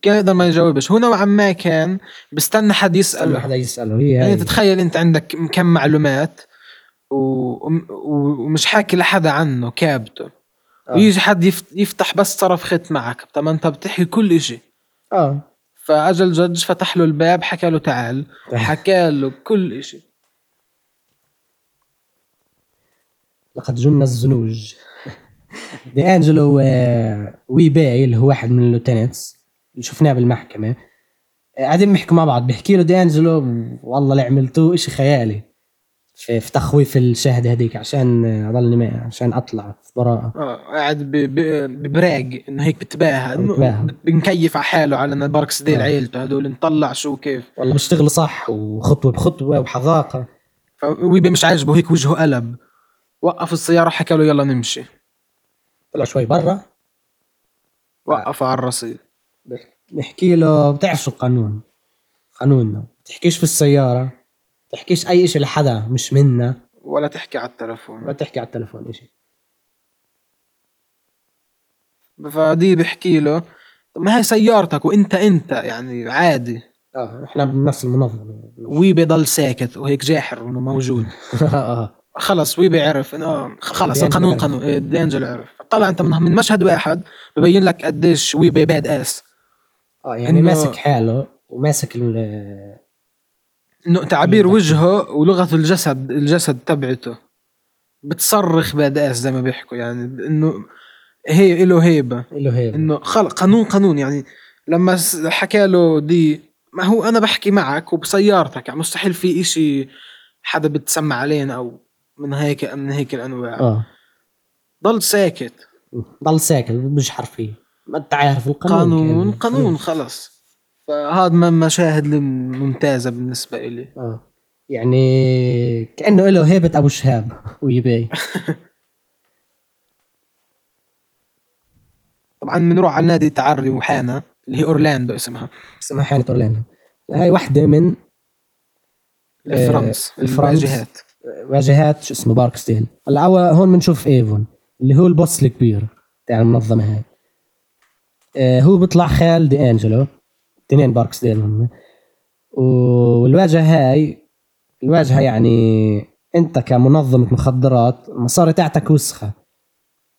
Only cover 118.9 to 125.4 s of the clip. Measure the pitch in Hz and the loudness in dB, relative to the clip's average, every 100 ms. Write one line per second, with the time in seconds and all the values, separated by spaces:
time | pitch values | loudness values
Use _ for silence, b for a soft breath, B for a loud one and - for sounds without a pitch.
118.9 | 165 156 165 196 208 233 254 240 160 - | 2 2 0 0 -2 -2 0 0 -2 -4
119.9 | 160 127 - - _ _ _ _ _ - | -6 -8 -12 -20 _ _ _ _ _ -8
120.9 | 147 147 175 180 170 170 165 160 - 170 | -6 -2 0 4 4 4 4 2 2 0
121.9 | 156 147 147 139 131 127 127 139 127 147 | 0 0 -2 -2 -4 -6 -4 -4 -2 -2
122.9 | 131 123 120 123 123 - 117 123 120 131 | -2 -4 -6 -8 -8 -10 -12 -12 -14 -16
123.9 | - 120 113 _ _ _ _ _ 131 120 | -12 -12 -12 _ _ _ _ _ -4 0
124.9 | 127 131 131 131 127 | 2 4 2 2 0